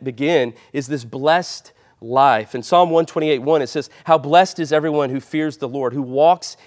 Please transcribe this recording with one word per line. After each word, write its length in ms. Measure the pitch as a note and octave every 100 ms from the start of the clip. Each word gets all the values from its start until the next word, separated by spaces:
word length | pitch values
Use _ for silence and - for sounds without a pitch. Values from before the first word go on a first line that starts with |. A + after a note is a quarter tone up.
begin, 500 | C3 A#2 C#3+ E3 A#2+ A#2 _
is 140 | D3 B2+
this 180 | D3
blessed 680 | A#2 C3+ D3 E3+ F3 - - _ _ _
life. 520 | A2+ B2+ C#3 A2 G#2+ B2+
In 80 |
Psalm 260 | A2+ F3 F3
one 160 | E3 E3
twenty-eight 380 | E3+ D#3 C3
one, 180 | C3+ D#3+
it 60 | B2+
says, 240 | D#3 C3 _ -
"How 120 | D#3+
blessed 400 | C#3 E3 F#3 -
is 160 | D3+
everyone 380 | D3+ D#3 D3 C#3
who 80 | C3+
fears 380 | - D#3 D#3 C#3+
the 120 | C3
Lord, 240 | C3+ B2+
who 80 | C3+
walks 560 | B2+ C3+ D#3 F3+ - -